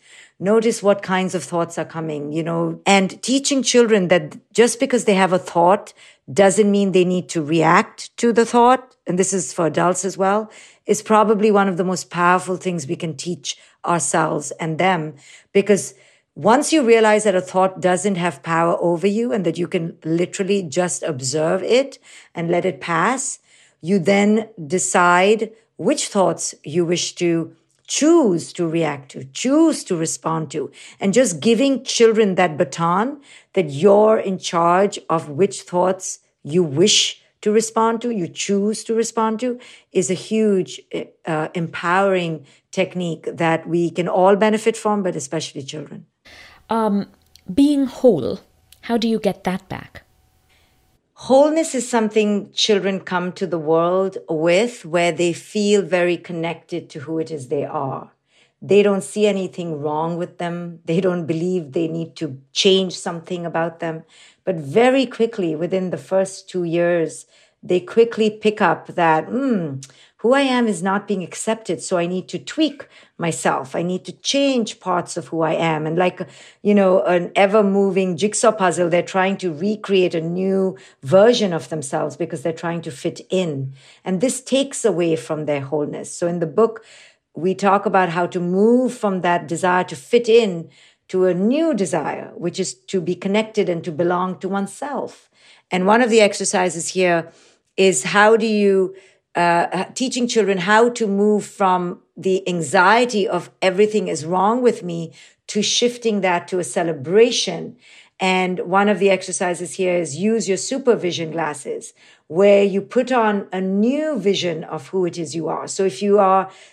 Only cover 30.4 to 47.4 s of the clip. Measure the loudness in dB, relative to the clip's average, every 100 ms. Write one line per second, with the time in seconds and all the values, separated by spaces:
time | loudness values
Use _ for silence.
30.4 | -4 -6 -8 -12 -20 -4 0 2 2 2
31.4 | 2 2 2 0 -2 4 4 6 2 2
32.4 | 0 0 -2 -2 0 0 -2 -6 -16 -20
33.4 | _ -2 -2 2 4 6 6 4 0 -6
34.4 | -4 0 2 4 2 -2 -4 -4 -2 -2
35.4 | -2 -2 -6 0 0 -2 -8 -14 _ _
36.4 | -4 0 0 2 2 2 0 -6 _ _
37.4 | 0 0 0 0 0 0 -4 -4 -6 -6
38.4 | -2 0 0 -2 -4 -2 -2 -2 -2 -2
39.4 | -4 -6 -12 -20 _ -2 -2 -4 -4 0
40.4 | 2 2 -2 -8 -12 -10 -10 _ -6 -4
41.4 | -4 -4 -6 -6 -2 2 2 0 -2 -6
42.4 | -12 _ _ -4 -4 -4 -6 -6 -8 -2
43.4 | 0 0 0 -2 0 -2 -2 4 4 4
44.4 | 4 2 0 -2 -2 -2 -2 -4 -6 -8
45.4 | -8 -10 -12 -14 -14 -18 -20 _ -20 -20
46.4 | -20 -16 -6 -2 0 0 -4 _ _ _